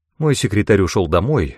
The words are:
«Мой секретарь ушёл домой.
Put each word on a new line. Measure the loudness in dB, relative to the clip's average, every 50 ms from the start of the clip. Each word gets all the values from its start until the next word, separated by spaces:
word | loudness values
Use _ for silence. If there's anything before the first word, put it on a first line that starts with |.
| _ _ _ -4
«Мой | 0 0 0
секретарь | 0 -2 -2 0 0 2 2 2 2
ушёл | 2 0 0 -2 -2 0
домой. | 0 0 0 0 -2 -2 -2 -4 -8